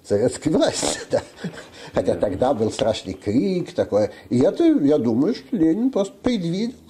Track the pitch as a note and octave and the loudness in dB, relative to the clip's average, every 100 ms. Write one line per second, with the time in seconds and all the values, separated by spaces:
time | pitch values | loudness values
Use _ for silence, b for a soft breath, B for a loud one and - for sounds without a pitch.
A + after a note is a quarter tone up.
0 | - G2+ B2+ - D3+ G#3 E4 - - - | -4 0 0 -2 -2 0 0 0 -4 -6
1 | - - - - - B B B B B2 | -4 -4 -4 -14 -12 B B B B -2
2 | A#2+ G#2 G#2+ F#2 B2+ A2+ G#2+ - A2 G#2+ | -2 -2 -2 0 0 0 -2 0 -2 -2
3 | F#2+ F#2 G#2 A#2+ G3 F3+ - - G2 G2+ | -6 -8 -2 0 0 -2 -4 -4 0 0
4 | G#2 B B A#2+ E3 - E4 C#4 C#3 D3 | 0 B B 2 2 4 4 4 4 4
5 | A#2 B2 F3 B3 - G#3+ D#3+ G3 B3+ G3+ | 2 2 2 -2 -4 2 2 4 0 0
6 | G3 - B3 A3 E3+ F#3 A#3 - | -4 -2 -2 -2 -2 -2 -4 -8